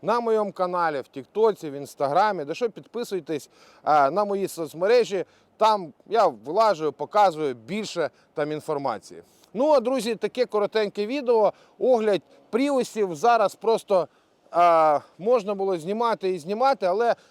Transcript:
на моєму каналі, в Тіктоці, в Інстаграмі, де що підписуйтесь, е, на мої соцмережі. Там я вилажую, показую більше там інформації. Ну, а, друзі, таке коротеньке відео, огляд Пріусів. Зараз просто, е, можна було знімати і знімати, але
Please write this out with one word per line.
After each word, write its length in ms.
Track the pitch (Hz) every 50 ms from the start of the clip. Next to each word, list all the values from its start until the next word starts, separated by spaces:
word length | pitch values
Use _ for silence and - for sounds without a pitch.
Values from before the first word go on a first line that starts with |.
на 180 | 143 180 226 240
моєму 320 | 233 226 220 220 208 190
каналі, 500 | - - 185 180 180 175 170 160 147 135
в 60 | 117
Тіктоці, 640 | _ - 135 123 - - 202 226 220 190 - 165 151
в 40 | 135
Інстаграмі, 720 | 143 143 - - - 143 135 143 180 208 214 202 170 143
де 100 | 143 160
що 140 | - 247 226
підписуйтесь, 800 | - 165 139 _ - 233 240 - 202 180 139 - 160 139 - - _ _ _ - _ _ -
е, 260 | - 151 151 139 135
на 140 | 160 202 208
мої 220 | 202 202 196 190
соцмережі. 760 | 156 - 165 165 139 - 160 180 208 240 247 214 156 196 180 151 - _ _ _ _ _
Там 360 | - 214 220 214 202 180 147 - _ _
я 200 | - 196 226 202
вилажую, 680 | 165 127 101 107 139 170 214 226 214 185 151 156 147 127
показую 600 | - 147 - - 208 208 185 156 156 156 139 123
більше 560 | 117 110 120 190 220 208 - - 175 151 127 - _ _ _ _
там 180 | 156 147 151
інформації. 720 | 151 151 - - 151 143 139 131 110 - - - 87 82 87 _ _ _ _ _ -
Ну, 140 | 208 277 311
а, 80 | 302 269
друзі, 360 | 214 247 269 254 190 240 220
таке 300 | - - 208 - 254 247
коротеньке 600 | - - 208 208 185 - 220 214 196 - 208 208
відео, 480 | 208 269 294 247 240 240 220 208 170 - _ _ _ _ -
огляд 420 | 202 254 254 220 220 214 196 156 - _ _ _ _ _
Пріусів. 680 | - 233 277 285 277 254 220 - - 220 202 185 165
Зараз 400 | 139 175 240 240 226 202 170 -
просто, 520 | - - 220 226 196 - - 202 180 151 - _ _ _ _ _ _ _ _ -
е, 480 | 170 175 170 165 160 160 156 147 135 - - _
можна 380 | - 175 226 254 233 180 208 208
було 220 | 190 196 196 185
знімати 520 | 165 151 185 208 226 240 233 208 - 190 185
і 100 | 185 175
знімати, 460 | 143 180 208 220 262 269 269 - 196
але 300 | 175 185 214 240 233 202 - _ _